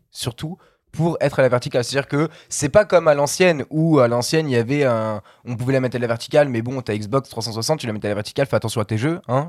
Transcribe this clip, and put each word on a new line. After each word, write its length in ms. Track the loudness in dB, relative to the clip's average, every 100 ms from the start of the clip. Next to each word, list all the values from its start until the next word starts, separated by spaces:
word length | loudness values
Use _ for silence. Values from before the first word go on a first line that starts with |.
| _
surtout 460 | -10 -10 -8 -10 -12 _ _ _
pour 220 | -2 -2 0
être 180 | -2 2
à 20 |
la 60 | 2
verticale. 380 | 2 0 -2 -2
C'est-à-dire 240 | -4 -2
que 180 | -2 -2 -6 -12
c'est 180 | -4 2
pas 160 | 2
comme 240 | 4 4 4
à 60 |
l'ancienne, 500 | 2 2 2 2 2 -2
où 300 | 0 4 6
à 100 | 4
l'ancienne, 400 | 2 0 0 2
il 20 |
y 60 | 0
avait 260 | 0 0
un, 380 | 2 0 -2 -6 -10 _ -10
on 100 | -6
pouvait 160 | 0
la 80 | 0
mettre 160 | 0 -2
à 40 |
la 80 | -2
verticale, 420 | -4 0 0 2
mais 120 | 0
bon, 200 | -4 -6
ta 160 | -4 -4
Xbox 320 | -2 -2 -2
trois 120 | -8
cent 120 | -6
soixante, 260 | -6 -2 -2
tu 80 | -2
la 60 |
mettais 140 | -4 -4
à 40 |
la 40 | -4
verticale, 300 | -4 -4 0
fais 120 | 0
attention 240 | -2 -4
à 20 |
tes 140 | -2 0
jeux, 240 | -2 -4 -2
hein, 180 | -2